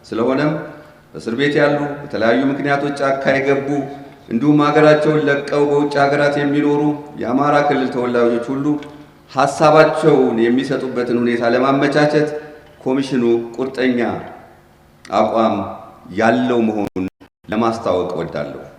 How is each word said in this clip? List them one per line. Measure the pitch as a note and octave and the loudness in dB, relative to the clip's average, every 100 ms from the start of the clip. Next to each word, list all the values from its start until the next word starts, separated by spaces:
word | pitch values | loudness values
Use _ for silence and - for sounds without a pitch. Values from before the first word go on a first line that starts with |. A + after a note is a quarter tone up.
ስለሆነም | - G#2+ B2 C3+ D3+ D#3+ - - - - _ | -8 -2 0 0 0 -2 -10 -18 -20 -20 _
በእስር | D#2 A2+ A#2+ | -10 -6 -2
ቤት | D3 D3 | 0 2
ያሉ፣ | D3 D3 C#3+ - | 2 0 -4 -8
በተለያዩ | - - A2+ C3 C#3 | -10 -2 2 2 0
ምክንያቶች | - C#3 C#3 C#3+ C#3 | -2 -2 -2 -2 -2
ጫካ | C#3 C3+ - | -2 0 0
የገቡ | C3+ C3+ C3+ C3+ C#3 - - - - - | 0 2 0 0 -4 -4 -12 -18 -20 -6
እንዲሁም | A#2 C#3+ D3 | 0 4 4
ሀገራቸውን | D3 D3+ D3+ D3+ D3+ D3+ | 4 4 6 4 2 2
ለቀው | C#3+ C#3 - D3 C#3+ | 0 -2 -2 0 2
በውጭ | C#3+ D3 C#3 | 2 0 0
ሀገራት | C#3+ C#3+ C#3+ C#3+ | 0 2 0 0
የሚኖሩ | C#3+ D3 D3 D3 D3+ D3 - - | 0 0 2 2 0 -2 -10 -10
የአማራ | G#2+ C3 D3 D3 | -4 0 2 2
ክልል | C#3+ C3 B2+ | 2 0 -2
ተወላጆች | B2+ B2 A#2+ A#2+ A#2 A#2 | -2 -2 2 2 0 -4
ሁሉ | C3+ D3+ D3 - - - - _ | -4 -2 -4 -6 -20 -20 -20 _
ሀሳባቸውን | C3 C3+ - D#3 D#3 D#3 - D#3+ C3+ B2 A2+ | -2 -2 2 4 6 4 4 2 4 2 2
የሚሰጡበትን | A#2 B2+ C#3 C3 C3 A#2+ A#2+ A#2+ | 2 2 0 -4 -4 -4 -2 0
ሁኔታ | A#2+ A#2 A#2 | 0 0 0
ለማመቻቸት | B2 C3+ C#3 C#3+ D3 D3+ D3+ D3+ - - - - - | 2 2 2 2 2 2 2 0 -6 -14 -20 -20 -10
ኮሚሽኑ | C3 C3+ C3+ C3+ A#2 A#2 A#2 | -4 -2 -2 0 2 0 -2
ቁርጠኛ | - C3+ B2 C3 A#2+ A2 F#2 - - - - _ _ _ _ - | -8 -6 -2 0 0 -2 -4 -10 -18 -20 -20 _ _ _ _ -2
አቋም | G2+ G#2+ A2 A2 G2+ - - - - - F2+ | 0 2 2 0 -2 -6 -12 -18 -20 -12 0
ያለው | A2+ B2 B2+ A#2+ | 2 2 0 0
መሆኑን | A2 G#2+ G2 F#2 F#2 _ - _ - | 0 -2 -6 -6 -8 _ -20 _ -8
ለማስታወቅ | A2 A2+ A2+ G2+ D#2+ - | -2 -2 -2 -2 -2 -2
እወዳለሁ። | D#2+ D#2+ D2 C2+ C2 - | -6 -8 -8 -10 -12 -18